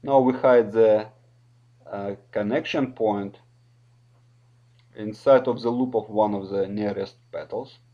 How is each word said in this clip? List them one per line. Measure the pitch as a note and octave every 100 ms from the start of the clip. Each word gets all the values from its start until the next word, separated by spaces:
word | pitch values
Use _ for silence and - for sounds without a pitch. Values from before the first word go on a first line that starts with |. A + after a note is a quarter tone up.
Now | C#3 C#3
we | B2+
hide | B2+ C3 B2 A2
the, | A2 A2 G#2+ A2 _ _ _ _ _ _ _ -
uh, | G2+ G2+ G2 _
connection | G#2+ G#2 B2 D#3+ D#3+ C3
point | - A2 G#2 G2 - _ _ _ _ _ _ _ _ _ _ _ _ _ _ _ -
inside | G#2+ G#2+ - C3 B2+
of | A2+
the | A#2
loop | B2 B2+
of | A2+ -
one | G#2+ G#2+
of | G2+ F#2+
the | G2 G2
nearest | G#2 G#2 G2 F#2+ _ _
petals. | - - A2+ C3+ _ _